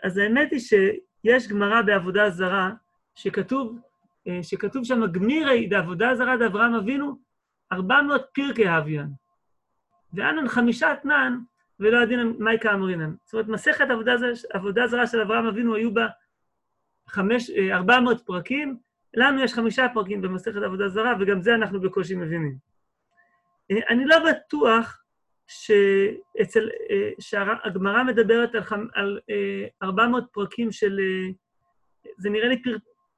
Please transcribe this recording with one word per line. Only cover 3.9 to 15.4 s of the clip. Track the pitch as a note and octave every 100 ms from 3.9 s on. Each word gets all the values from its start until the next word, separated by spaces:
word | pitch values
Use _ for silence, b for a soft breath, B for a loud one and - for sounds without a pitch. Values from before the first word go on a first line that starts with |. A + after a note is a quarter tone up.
| _ _ _ -
אה, | F3+
שכתוב | E3 F#3+ G3+ C4+
שם, | A#3+ B3 A3
"גמירי | F3 G#3 D4+ D#4 A#3+ G3
דעבודה | G3 E3+ F3 B3
זרה | B3 B3 B3
דאברהם | A#3 G3+ A#3+
אבינו, | A#3 G3+ C#4 C#4+ B3+ _ _ _ _ -
ארבע | F#3 F#3+ C#4
מאות | C#4+ C#4 -
פרקי | - C#4 A3 G3
הביאן. | E3 D#3 D3+ D3 C#3 _ _ _ _ _ _ _ _ _
ואנן | E3 C#4 D#4 B3+
חמישה | B3 A#3+ A#3 D#4+
אתנן, | C#4+ C4+ D4 C4 B3 A#3+ _ _ -
ולא | G#3 A#3+
הדינן | A#3 B3 A#3 -
מייקה | G#3+ A3+ A3+
אמרינן". | G3 F#3+ E3+ D#3 D#3+
זאת | _
אומרת, | A3 A3
מסכת | G#3+ - D4+ C#4
עבודה | A#3 A3+ A#3+
ז-, | B3 A#3 -
עבודה | F#3+ G3 G3 B3
זרה | A#3+ A#3+
של | A#3
אברהם | G3+ A3+